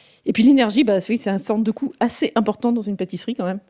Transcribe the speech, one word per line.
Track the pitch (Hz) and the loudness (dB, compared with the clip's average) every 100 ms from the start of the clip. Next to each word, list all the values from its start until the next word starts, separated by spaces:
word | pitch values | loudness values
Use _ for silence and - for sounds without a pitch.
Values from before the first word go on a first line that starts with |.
| - _ - | -20 _ -4
Et | |
puis | - | 4
l'énergie, | 240 269 220 214 | 6 6 4 2
bah, | 226 190 | 2 0
c'est, | - 226 | 0 -4
c'est | 202 | -2
un | 190 | -2
centre | - 214 | -2 0
de | 220 | 0
coût | - 277 - | -2 -6 -2
assez | 240 - 311 | -2 0 0
important | 226 214 208 240 | 0 0 0 -2
dans | 233 | -2
une | 208 196 | -4 -6
pâtisserie | 185 180 - | -6 -8 -8
quand | 254 180 | -6 -4
même. | 202 | -6